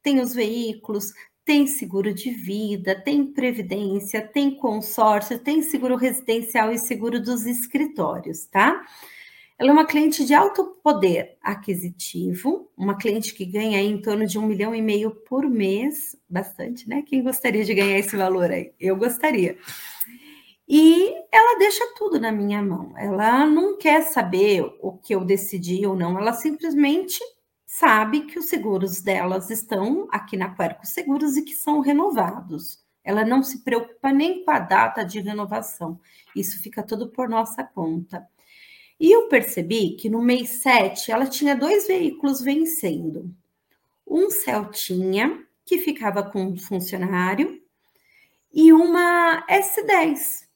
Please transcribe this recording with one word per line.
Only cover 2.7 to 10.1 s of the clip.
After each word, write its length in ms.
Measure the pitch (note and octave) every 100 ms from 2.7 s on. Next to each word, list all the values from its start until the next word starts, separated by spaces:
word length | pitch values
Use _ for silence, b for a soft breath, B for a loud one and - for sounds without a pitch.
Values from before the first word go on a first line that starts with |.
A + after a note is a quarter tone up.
| G3+ F3+ F#3+
tem 320 | - D4 C#4
previdência, 960 | - B3+ A#3+ F3+ F#3+ G3+ G3 G3 A3 G#3+
tem 280 | C#4+ C#4
consórcio, 840 | C4+ A#3+ G#3+ - - G#3+ G#3 G#3 A#3+
tem 240 | - D#4
seguro 340 | D4+ C4+ B3+
residencial 760 | B3 B3 - - A3+ A#3 A#3 A3
e 80 | A#3
seguro 420 | - A3 A#3 A#3+
dos 240 | G#3 A#3+
escritórios, 1000 | A3 B3 - C#4 D4+ - D#3 F3 E3 D#3 -
tá? 360 | G3 A3+ - B B B B B B B -
Ela 100 | C4
é 40 |
uma 140 | D4+ -
cliente 360 | D4 D#4